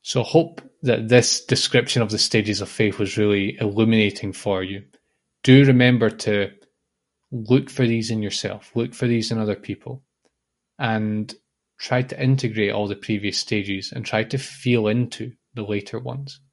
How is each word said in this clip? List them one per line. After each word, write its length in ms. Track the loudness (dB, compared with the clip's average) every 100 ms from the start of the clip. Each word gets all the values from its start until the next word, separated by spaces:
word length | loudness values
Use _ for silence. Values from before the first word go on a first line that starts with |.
So 200 | -2 -4
I 20 |
hope 380 | 2 2 2 -8 -20 _
that 260 | 0 0 6
this 340 | 4 6 -2
description 600 | 0 -2 2 0 2 0
of 80 | 0
the 80 | 0
stages 420 | 0 0 0 -4
of 80 | -6
faith 300 | -2 -2 0
was 180 | -4 0
really 400 | 2 2 -2 -2
illuminating 760 | -4 2 2 4 2 0 -10
for 280 | -8 -4 -4
you. 220 | -4 -10 -14 _ _ _ _ _
Do 220 | 8 8 8
remember 460 | 6 6 4 2
to 400 | 0 -2 -2 -2 -8 _ _ _ _ _ _ _
look 400 | -10 2 2 2
for 160 | -2 0
these 240 | 0 -2
in 100 | -4
yourself, 500 | -4 -6 -8 -10 -8 -6
look 180 | -6
for 140 | -4 0
these 240 | 0 0
in 80 | -4
other 160 | -2 -4
people, 480 | -8 -12 -12 -18 _ _ _ _ _ _ _ -6
and 560 | -4 -2 -2 -4 -8 -14 _ _ _ _
try 240 | -4 -2
to 200 | -2 -2
integrate 480 | 0 0 0 -2 -2
all 160 | 0 -4
the 80 | -6
previous 440 | -4 -4 -4 -6
stages 520 | -4 -4 -4 -8 -8
and 140 | -10 -4
try 180 | -4 -2
to 120 | -6
feel 500 | -8 -6 0 0 2
into 440 | 0 -2 -6 -14 -14 _ -12
the 80 |
later 340 | -6 -6 -6 -10
ones. 420 | -10 -10 -12 -18 _